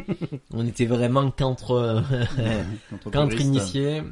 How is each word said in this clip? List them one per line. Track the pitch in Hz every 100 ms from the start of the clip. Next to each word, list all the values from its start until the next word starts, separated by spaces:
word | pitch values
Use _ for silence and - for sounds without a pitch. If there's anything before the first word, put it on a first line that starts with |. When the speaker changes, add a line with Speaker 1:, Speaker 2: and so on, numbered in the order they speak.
| -
Speaker 1:
<laughs> | 185 156 139 -
Speaker 2:
On | 113 117
était | - 117
vraiment | 120 120 131 135
qu'entre, | - 135 127 -
euh, | 123 120 110
<laughs> | 139 127 120 127 113 110 90 107 -
Speaker 3:
Contre | 101 -
Speaker 2:
qu'entre | 139 147
Speaker 3:
puristes. | 113 139
Speaker 2:
initiés, | 135 95 135 143 156 156